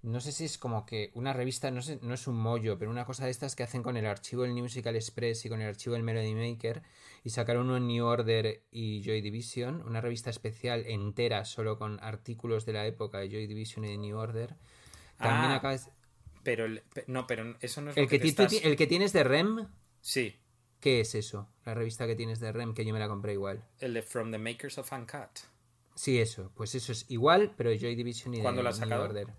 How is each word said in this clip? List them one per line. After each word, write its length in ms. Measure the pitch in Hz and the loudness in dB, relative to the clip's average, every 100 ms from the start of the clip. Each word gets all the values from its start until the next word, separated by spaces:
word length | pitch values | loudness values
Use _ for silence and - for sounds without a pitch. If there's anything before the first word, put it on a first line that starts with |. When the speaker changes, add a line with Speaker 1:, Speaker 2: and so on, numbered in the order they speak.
Speaker 1:
no 160 | 117 117 | -4 -4
sé 140 | 131 | -4
si 100 | 139 | -4
es 140 | 160 - | -6 -4
como 280 | 127 110 107 | -4 -4 -4
que 260 | 110 104 | -4 -4
una 180 | 117 131 | -4 -4
revista, 400 | 131 127 127 139 | -2 -2 -2 -2
no 100 | 123 | -4
sé, 160 | 131 147 | -4 -6
no 120 | 120 | -6
es 140 | 120 - | -6 -2
un 80 | 117 | 0
mollo, 420 | 113 117 110 98 | 2 2 0 -2
pero 140 | 107 | -2
una 140 | 120 123 | -4 -6
cosa 180 | 123 | -4
de 80 | 131 | -4
estas 240 | 123 139 - | -2 -6 -4
que 80 | |
hacen 200 | 120 127 | -4 -4
con 120 | 117 123 | -2 0
el 100 | 107 | 0
archivo 380 | 101 - 123 | -2 -4 -2
del 80 | 127 | 0
Musical 440 | 120 123 123 117 113 | 0 -4 -4 -2 -2
Express 480 | 113 - 117 113 113 | -4 -2 0 0 -4
y 40 | |
con 120 | 110 | -4
el 80 | 107 | -4
archivo 240 | 101 - 117 | -4 -2 -2
del 80 | |
Melody 320 | 113 113 110 110 | 0 0 0 0
Maker, 480 | 117 120 113 156 - - - - | -2 -2 -4 -4 -8 -20 -20 -12
y 60 | - | -6
sacaron 380 | 110 117 120 127 | -2 2 4 4
uno 100 | 127 | 2
en 100 | 123 | 2
New 180 | 117 117 | 4 4
Order 580 | 120 113 113 110 107 _ | 4 4 4 4 -2 _
y 320 | 117 110 107 | -6 -4 -2
Joy 200 | 98 110 | 0 -2
Division, 600 | 104 110 117 - 123 160 113 | 0 -6 -6 -4 -4 -4 -4
una 140 | 113 | -4
revista 280 | 120 117 123 | -2 -4 -6
especial 540 | 113 110 113 123 117 113 | -6 -6 -4 -2 -2 -2
entera 580 | 110 101 104 120 107 101 | -2 -2 0 2 2 -2
solo 320 | - 110 107 | -4 -2 -2
con 240 | 107 104 | -4 -6
artículos 600 | 110 110 - 113 117 110 110 | -8 -10 -8 -8 0 0 0
de 80 | |
la 120 | 107 107 | -2 -2
época 340 | 113 107 98 | -2 -6 -4
de 100 | 98 | -4
Joy 180 | 104 107 | -4 -6
Division 380 | 107 110 - 107 | -6 -8 -6 -6
y 60 | |
de 60 | 104 | -4
New 200 | 104 107 | -6 -4
Order. 400 | 113 113 117 - - - - - - - | -4 -4 -6 -10 -20 -20 -20 -20 -20 0
También 340 | 117 139 156 | 4 4 4
Speaker 2:
Ah, 40 | 135 | 2
Speaker 1:
acabas 340 | 135 131 - - _ _ - - | 0 -2 -6 -20 _ _ -20 -6
Speaker 2:
pero 220 | - 113 113 | 0 2 0
el, 160 | 110 | -4
pe-, 240 | _ - - | _ -12 -6
no, 180 | 131 123 | -6 -2
pero 300 | 113 113 117 | -4 -4 -6
eso 180 | 120 - | -8 -6
no 120 | 147 | -2
es 40 | 147 | 4
Speaker 1:
el 60 | |
Speaker 2:
lo 60 | 139 | 6
Speaker 1:
que 80 | 143 | 6
Speaker 2:
que 20 | |
te 40 | 160 | 6
Speaker 1:
ti-, 40 | 147 | 8
tú 80 | |
Speaker 2:
estás 160 | 190 208 | 6 8
Speaker 1:
ti-, 60 | 160 | 4
el 80 | 143 | 6
que 120 | 147 | 6
tienes 260 | 170 202 | 6 6
de 100 | 190 | 6
REM. 440 | 135 139 190 220 208 - _ _ | 8 6 4 0 -4 -14 _ _
Speaker 2:
Sí. 340 | - - 113 - _ _ _ _ | -2 0 0 -4 _ _ _ _
Speaker 1:
¿Qué 180 | 143 127 | 4 6
es 160 | 110 110 | 4 0
eso? 320 | 107 101 101 _ | -4 -6 -10 _
La 100 | - 113 | -6 -2
revista 300 | 117 113 117 | -2 -2 -2
que 80 | 113 | -2
tienes 240 | 113 113 | -2 -4
de 100 | 117 | -4
REM, 220 | 107 120 | -4 -4
que 100 | 113 | -2
yo 80 | 110 | -2
me 60 | 107 | 0
la 80 | 107 | -2
compré 240 | 104 107 | -2 -2
igual. 320 | 101 98 95 - _ | -2 -2 -4 -8 _
Speaker 2:
El 140 | 131 | -2
de 80 | 113 | -2
From 300 | 110 123 113 | -2 -4 -2
the 60 | 110 | -4
Makers 400 | 113 120 143 - | -4 -6 -8 -8
of 120 | 135 | -8
Uncut. 480 | 131 117 147 120 - - _ _ _ _ - | -8 -8 -10 -12 -16 -18 _ _ _ _ -6
Speaker 1:
Sí, 240 | - 127 | 2 4
eso. 320 | 110 - 95 - | 2 0 -12 -10
Pues 200 | 107 131 | -6 -6
eso 160 | 110 | -6
es 140 | 117 - | -8 -4
igual, 460 | 120 135 180 208 202 | 2 6 8 6 2
pero 140 | 117 | 2
de 100 | 107 | 2
Joy 160 | 120 120 | 0 -2
Division 380 | 120 117 - | -4 -6 -6
y 40 | 120 | 0
de 60 | |
Speaker 2:
¿Cuándo 200 | 113 123 | 0 2
lo 40 | 123 | 0
has 100 | 110 | 0
Speaker 1:
New 40 | 113 | 0
Speaker 2:
sacado? 160 | 107 101 | 0 0
Speaker 1:
Order. 220 | 104 101 | -4 -6